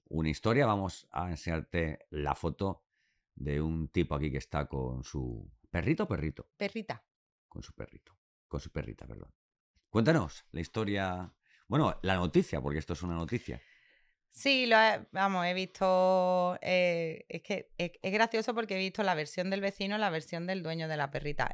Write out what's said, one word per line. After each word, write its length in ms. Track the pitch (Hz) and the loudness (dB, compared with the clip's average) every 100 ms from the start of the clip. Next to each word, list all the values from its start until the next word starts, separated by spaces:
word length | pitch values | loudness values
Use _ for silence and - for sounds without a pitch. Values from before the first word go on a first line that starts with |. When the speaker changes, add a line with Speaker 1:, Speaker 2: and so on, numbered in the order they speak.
| _ | _
Speaker 1:
una 200 | 80 78 | -2 0
historia, 380 | 76 107 123 123 | 0 2 2 4
vamos 400 | 104 95 - - | 2 -2 -6 -10
a 180 | - 87 | -6 -4
enseñarte 760 | 82 - 82 71 85 80 - - | -4 -2 -4 -2 -2 -2 -4 -8
la 240 | 76 71 - | -4 -2 -2
foto 500 | 82 - 98 90 _ _ _ _ _ - | -2 -2 -4 -4 _ _ _ _ _ -8
de 240 | 69 71 | -2 0
un 300 | 80 80 78 | 0 -2 0
tipo 240 | 92 80 73 | 0 2 0
aquí 160 | 73 | -2
que 60 | 67 | -4
está 300 | - 73 71 | -4 -4 -2
con 360 | 69 64 64 | -2 -4 -4
su 480 | 64 73 62 57 50 - _ | -6 -6 -6 -6 -12 -20 _
perrito, 360 | 85 85 170 208 | -2 0 0 0
perrito. 420 | 85 78 - - _ | -2 -2 -6 -12 _
Speaker 2:
Perrita. 480 | 202 226 - 117 _ _ _ _ _ | -6 -6 -8 -10 _ _ _ _ _
Speaker 1:
Con 160 | - | -14
su 100 | - | -14
perrito, 420 | - 52 - - _ _ _ _ | -12 -14 -16 -20 _ _ _ _
con 120 | 71 | -10
su 120 | - | -8
perrita, 360 | 80 57 - - | -8 -8 -10 -12
perdón. 260 | 50 - _ _ _ _ _ _ | -14 -16 _ _ _ _ _ _
Cuéntanos 560 | 107 117 165 76 - - | 2 4 4 2 -6 -10
la 100 | - | -8
historia, 720 | 85 110 101 101 95 90 90 - _ _ - | -4 -2 0 0 0 -2 -8 -14 _ _ -2
bueno, 320 | 139 123 - | 2 2 2
la 120 | 92 92 | 0 2
noticia, 460 | 87 175 - 73 | 4 2 2 0
porque 160 | 67 76 | -2 -2
esto 140 | - | -2
es 80 | 85 | -4
una 140 | 90 82 | -4 -4
noticia. 440 | 82 117 - 60 - _ _ _ _ _ _ | -2 -4 -6 -12 -14 _ _ _ _ _ _
Speaker 2:
Sí, 320 | - 277 262 240 | -4 0 2 6
lo 120 | 220 | 6
he, 280 | 220 208 - | 6 4 -2
vamos, 340 | 185 196 185 175 | 0 2 2 2
he 80 | |
visto, 1040 | 180 185 - 190 185 185 185 180 180 180 180 | 0 -4 0 4 6 6 6 6 4 2 0
eh, 640 | - 180 180 170 165 - - | 2 4 4 2 -2 -6 -10
es 140 | 165 | -10
que 320 | - 196 - - | -6 -6 -6 -4
es, 140 | 175 - | -6 -4
es 120 | 196 | -2
gracioso 420 | 208 226 226 220 226 | 2 2 2 -2 -2
porque 200 | 220 190 | -2 -2
he 40 | |
visto 240 | 190 185 | -2 0
la 100 | 196 | 0
versión 360 | 160 151 - 185 | 0 -2 -2 -2
del 100 | 196 | 0
vecino, 380 | 196 - 196 214 | -2 -2 -2 0
la 120 | 202 | 0
versión 380 | 160 156 170 175 | 0 -4 -6 -4
del 160 | 190 | -4
dueño 240 | 165 165 160 | -4 -4 -2
de 80 | 151 | -2
la 160 | 139 | -2
perrita. 400 | 143 147 143 127 | -4 -4 -2 -2